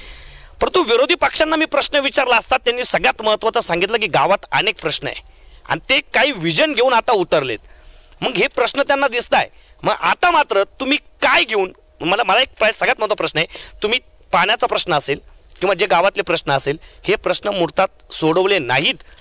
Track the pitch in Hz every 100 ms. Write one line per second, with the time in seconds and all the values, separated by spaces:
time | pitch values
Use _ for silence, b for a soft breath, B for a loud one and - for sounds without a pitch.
0 | B B B B B B 247 370 262 226
1 | 294 349 277 - 311 320 311 285 - 285
2 | 269 - 254 233 - 262 240 247 247 -
3 | 208 - 214 214 220 233 196 175 190 226
4 | 208 143 151 202 - 135 190 - 156 -
5 | 131 123 - b b b b 147 - 277
6 | - 220 277 226 165 151 311 233 262 233
7 | 233 220 175 165 131 107 - b b b
8 | b b 214 247 - - 226 277 277 277
9 | 277 233 - 247 117 - b b 180 -
10 | 170 202 359 330 285 202 202 - 262 294
11 | - - 277 302 330 214 190 - _ -
12 | 160 202 196 208 247 - 220 214 185 254
13 | 214 208 165 156 170 B B B 208 226
14 | - _ - 180 185 233 240 - - 151
15 | - 143 - - - - 185 180 196 175
16 | 190 196 190 165 - 139 - 156 B B
17 | - 214 180 180 208 202 165 - 190 -
18 | - - 160 170 190 196 123 127 196 -
19 | - B